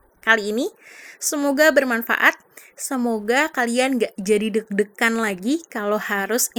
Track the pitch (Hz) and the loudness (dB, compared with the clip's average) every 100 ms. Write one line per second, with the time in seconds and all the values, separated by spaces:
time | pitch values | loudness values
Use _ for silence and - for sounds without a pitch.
0 | _ _ 226 220 202 220 339 - - - | _ _ 2 2 2 -2 -4 -6 -20 -20
1 | - - - 294 285 277 311 285 262 233 | -20 -8 -4 -2 0 4 4 4 2 -2
2 | 233 - 285 - _ - - - - 262 | -2 2 2 2 _ -20 -20 -12 -6 -2
3 | 240 220 208 254 311 277 233 240 262 254 | -2 -2 0 0 0 -2 -2 0 0 0
4 | - - 190 208 220 214 214 202 202 - | -2 -4 0 0 2 -4 -4 -4 -4 0
5 | 233 226 220 180 208 330 - 226 208 208 | 0 0 -2 -4 -2 -4 -4 -6 -2 -2
6 | - 202 190 240 - | -2 -4 -2 -2 -2